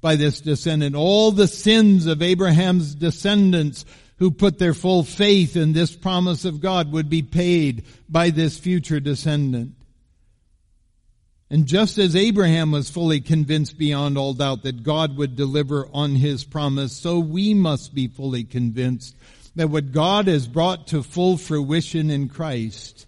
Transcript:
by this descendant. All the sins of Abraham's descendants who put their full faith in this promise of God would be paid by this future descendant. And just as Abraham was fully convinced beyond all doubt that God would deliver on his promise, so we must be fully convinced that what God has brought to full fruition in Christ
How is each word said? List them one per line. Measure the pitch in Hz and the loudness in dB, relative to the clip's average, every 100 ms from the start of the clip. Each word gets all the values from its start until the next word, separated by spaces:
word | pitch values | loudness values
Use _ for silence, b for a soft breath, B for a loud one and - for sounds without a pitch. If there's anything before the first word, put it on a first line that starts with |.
by | 160 156 | 0 2
this | 147 - | 2 0
descendant. | 147 143 170 156 143 | -2 -2 0 -2 -2
All | 143 170 202 220 | 0 2 4 4
the | 202 196 | 4 2
sins | - 214 226 214 190 | 2 2 6 8 6
of | 160 151 | 4 0
Abraham's | 175 185 190 160 185 180 147 | 2 2 4 4 4 2 0
descendants | 147 165 - 202 208 196 175 147 - - b b b | -2 -2 0 0 4 4 4 0 -6 -16 b b b
who | 185 | 0
put | 139 202 - | 2 2 2
their | 175 | 0
full | 151 180 185 | 0 2 2
faith | 151 - 202 202 156 175 | 0 0 4 4 4 0
in | 156 | 0
this | 160 170 - | 2 0 -2
promise | 185 180 180 165 | -4 0 0 -2
of | 185 147 | -4 -4
God | 185 185 151 | -2 -2 -2
would | 156 147 | -2 -2
be | 160 | -2
paid | 139 165 175 170 147 113 - b b | -2 0 2 2 0 -2 -10 b b
by | 160 170 | 0 2
this | 156 160 - | 2 -2 -2
future | 180 180 - 151 | -2 -2 -2 -4
descendant. | 139 135 156 147 139 123 123 - _ _ _ _ _ _ _ _ _ _ _ _ _ _ _ _ - | -4 -4 -2 -2 -2 -4 -8 -14 _ _ _ _ _ _ _ _ _ _ _ _ _ _ _ _ -4
And | 147 135 | 0 2
just | 180 220 - | 2 0 0
as | 190 | 0
Abraham | 170 220 202 175 165 156 | 2 2 2 2 2 0
was | 147 135 | -2 -4
fully | 170 170 151 | -4 -2 0
convinced | 123 160 143 156 143 - | 0 0 0 -2 -2 -4
beyond | 147 143 143 139 | -2 -2 -2 -2
all | 139 | -4
doubt | 127 139 127 | -2 -4 -4
that | 135 123 | -8 -8
God | 120 156 156 135 | -4 -2 -2 -4
would | 143 | -6
deliver | 127 139 147 139 143 135 | -4 -4 -2 -2 -4 -6
on | 143 147 | -4 -2
his | 135 147 135 | 0 0 -2
promise, | - 156 147 135 139 | -6 -6 -4 -4 -6
so | - 170 175 | -6 -4 -2
we | 160 170 208 | -2 -2 0
must | 208 170 143 - | 2 2 0 -6
be | 139 123 | -6 -6
fully | - 135 123 | -6 -6 -6
convinced | 113 123 120 113 127 123 - - b b b | -6 -4 -4 -2 -4 -4 -8 -20 b b b
that | 165 160 | -4 -2
what | 151 143 | -2 -2
God | 147 170 202 190 | 0 2 2 2
has | 156 120 | 0 0
brought | 139 175 180 139 | -2 -2 -2 -4
to | 156 | -6
full | 123 175 180 180 | -4 -2 0 0
fruition | - 151 139 160 - 160 151 | -2 -4 -2 -2 -2 -2 -2
in | 143 135 | -2 -4
Christ | - 160 123 110 - - - | -6 -8 -8 -8 -12 -20 -20